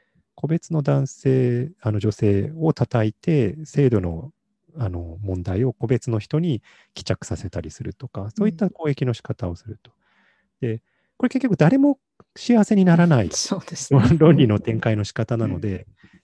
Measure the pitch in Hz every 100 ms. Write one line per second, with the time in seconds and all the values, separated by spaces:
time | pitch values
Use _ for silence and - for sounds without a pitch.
0 | _ _ _ - 147 165 - 160 143 139
1 | 135 - 135 131 123 120 143 - - 104
2 | 107 - 107 101 101 160 160 - - 120
3 | 107 - - 151 104 156 156 143 135 110
4 | 87 82 135 - _ _ _ - 104 87
5 | 85 87 101 90 87 92 131 - 113 123
6 | - 110 - 151 170 120 - _ _ -
7 | - 107 - 90 95 - 80 - - -
8 | 120 - 101 - 214 165 190 - 156 139
9 | 127 117 - - 92 85 107 - _ _
10 | _ _ _ _ _ _ 120 110 - _
11 | _ _ 247 262 254 185 151 269 285 269
12 | _ _ _ - - 233 202 208 185 170
13 | 170 135 90 - - 190 - 160 - 139
14 | - 165 156 135 120 104 113 110 117 107
15 | 101 - 113 117 110 131 107 92 - _
16 | _ _